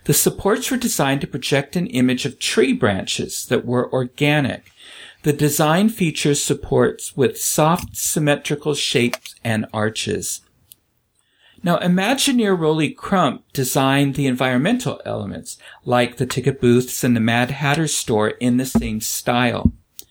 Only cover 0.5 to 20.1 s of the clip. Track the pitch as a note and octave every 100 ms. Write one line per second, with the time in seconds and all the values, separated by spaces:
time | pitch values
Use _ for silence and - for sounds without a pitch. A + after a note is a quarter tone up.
0.5 | A3 - B3+ A#3+ - C#3+ C#3 - C#3 -
1.5 | C#3 C#3+ F#3 C#3 B2+ B2+ B2+ C#3 - -
2.5 | - B3+ A#3+ A2+ F#2+ - - - - -
3.5 | A#2+ A#2 B2 B2 C3 B2+ - D3 D3+ C3
4.5 | G2 - _ - - - - - C#3+ D3
5.5 | D3 D3+ E3 A3 - E3+ D3 D#3 C#3+ -
6.5 | D3 - C3 B2 - - - A#2+ - -
7.5 | - D#3 F3 - - - - D3 D3 -
8.5 | D3 D#3 C#3+ - C3+ B2 - - - A#2
9.5 | A2 - A2 G#2+ A2 - F#2 F#2 - _
10.5 | _ _ - _ _ _ _ _ _ _
11.5 | _ F3 E3+ F3+ F3+ G3 C#4 - B3 G#3+
12.5 | F#3 D#3+ D#3 D3+ - - F#3+ D3+ - _
13.5 | - B2+ D3+ C3+ C#3 C#3+ C#3 C#3 B2 C3
14.5 | B2 D#3+ B3 - - - A2 G2+ F2+ -
15.5 | - - - - B2 B2 - B2+ - C3
16.5 | C3 B2 A#2+ B2 - C3 A#2+ A2 A#2 B2
17.5 | C3+ C#3+ D3 D#3 - - A2 G#2+ - B2
18.5 | B2 C3 A#2+ A#2 A2 - - - A#2+ B2
19.5 | G2+ - - _ _ -